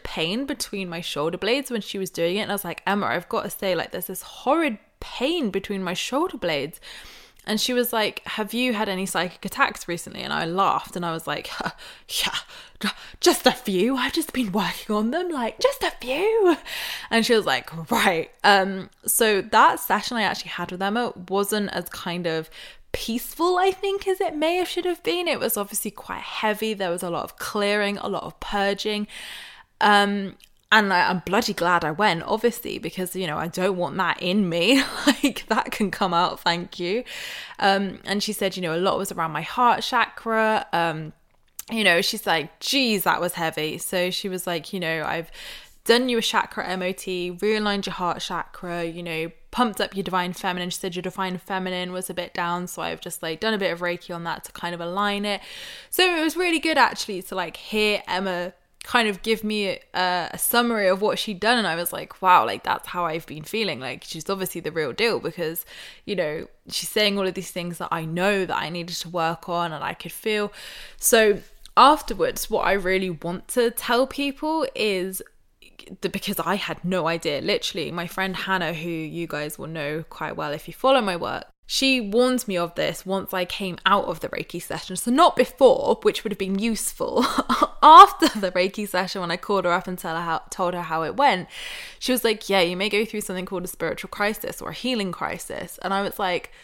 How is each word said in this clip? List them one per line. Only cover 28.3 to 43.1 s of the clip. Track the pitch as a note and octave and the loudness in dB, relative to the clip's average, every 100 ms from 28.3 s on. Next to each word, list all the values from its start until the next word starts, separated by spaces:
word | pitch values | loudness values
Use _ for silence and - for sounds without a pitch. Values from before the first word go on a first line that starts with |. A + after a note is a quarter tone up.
| - | -10
purging. | - G3+ G3 G3 G#3+ G#3 G#3+ - - - - - - - | -6 0 0 0 -2 -4 -4 -10 -14 -16 -16 -20 -14 2
Um, | G#3 G3+ G3+ G3+ F#3+ - _ _ - | 6 6 4 0 -4 -10 _ _ 2
and | G#3+ G3+ | 4 6
I, | F3+ A#2 | 4 2
I'm | F3+ | 0
bloody | E3+ G3 G#3+ | 0 0 0
glad | G3 E3+ F3 | 0 2 2
I | D3+ | 2
went, | D#3+ G#3+ E3 | 2 2 2
obviously, | - G#3+ A#3+ - - - | -2 0 0 -2 -8 -8
because, | E3 - F3+ | -8 -6 -6
you | F#3 F3 | -4 -4
know, | D#3 | -4
I | E3 | -4
don't | F3+ F#3 F3+ | 0 0 0
want | E3 F#3+ | -2 0
that | F3 - | 0 0
in | F3+ G3+ F#3 | 2 2 2
me. | E3+ F#3 C4+ C4+ | 4 6 6 4
<laughs> | - D4 | 0 2
Like, | A#3+ C#4 - - | 4 2 0 -2
that | G#3+ - | 0 0
can | - G3+ | -2 -2
come | - F#3+ | 0 2
out, | E3+ E3 - | 2 2 0
thank | F3+ E3+ F#3 - | 0 0 -2 -6
you. | F3 A3 B3 - - - - - | -2 -2 -4 -10 -12 -12 -12 0
Um, | G3+ G3 G3 - | 4 4 0 -6
and | - G3+ | -4 -2
she | - | -2
said, | G#3 G3 F#3 | -2 -2 -2
you | |
know, | F3 | -2
a | E3 | 0
lot | F#3 - | 2 2
was | G3 | -2
around | F3+ E3 | -4 -2
my | D3+ | -4
heart | D#3+ - A#3+ G#3+ | -4 2 4 4
chakra. | - B3 A3 - A3+ A3 A3 A3 - | 2 0 0 -2 -2 2 2 2 0
Um, | E3+ E3+ D#3 D#3 - _ _ _ - - | 0 0 -2 -8 -14 _ _ _ -18 -6
you | A3+ | 2
know, | G3+ E3+ | 4 6
she's | - G#3+ G#3 | 4 -2 0
like, | E3 D3 - | 0 0 -8
"Geez, | - C#4 B3 G3+ | -2 2 2 2
that | F3 | 2